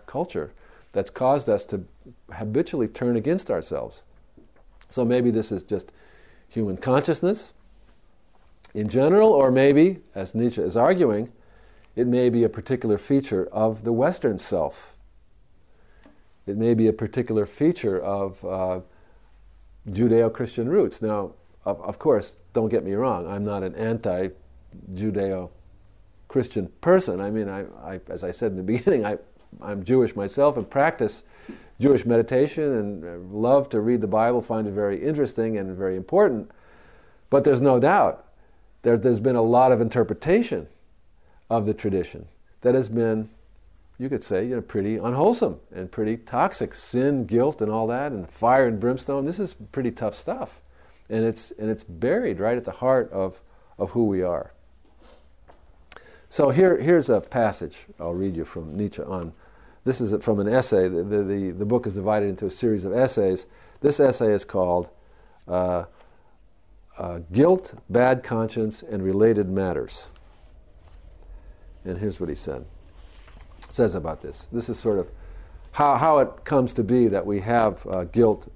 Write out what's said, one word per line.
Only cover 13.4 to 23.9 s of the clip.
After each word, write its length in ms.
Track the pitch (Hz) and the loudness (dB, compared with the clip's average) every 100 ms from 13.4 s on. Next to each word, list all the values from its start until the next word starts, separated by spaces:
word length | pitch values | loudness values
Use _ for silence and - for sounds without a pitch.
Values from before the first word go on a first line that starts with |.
| 85 | -2
of 320 | 104 110 110 | 0 0 0
the 80 | 113 | -2
Western 460 | 117 147 175 123 95 | 0 0 0 -2 -2
self. 580 | - 92 71 - - - - _ _ - _ _ _ _ _ _ - _ _ _ - | -2 -2 -2 -6 -18 -20 -20 _ _ -20 _ _ _ _ _ _ -20 _ _ _ -8
It 100 | 101 | 0
may 200 | 117 110 | 2 4
be 120 | 110 | 4
a 60 | |
particular 540 | 107 107 131 113 110 101 | 2 -2 -4 -2 0 -2
feature 520 | - 151 170 110 92 | 0 0 0 -2 -2
of, 460 | 92 101 98 - 92 | -2 -4 -4 -8 -6
uh, 360 | 92 92 92 - _ _ _ _ _ - - - - - | -4 -2 -4 -8 _ _ _ _ _ -20 -20 -20 -18 -8
Judeo-Christian 800 | 95 120 113 113 113 120 - 117 | 0 4 4 4 0 -8 -4 0
roots. 320 | 196 113 - | 2 0 -2
Now, 300 | 110 104 95 - _ _ 98 | -4 -4 -6 -10 _ _ -6
of, 160 | 101 | -6
of 160 | 78 - | -6 -4
course, 360 | 156 110 - - - | 2 2 0 -14 -6
don't 160 | 120 110 | -2 0
get 160 | 110 95 | 0 -2
me 80 | |
wrong, 340 | 98 127 92 85 | -2 -2 -2 -6
I'm 160 | 101 | -6
not 200 | 104 101 | -4 -4
an 100 | 92 | -6
anti-Judeo-Christian 3000 | - 110 | -6 -4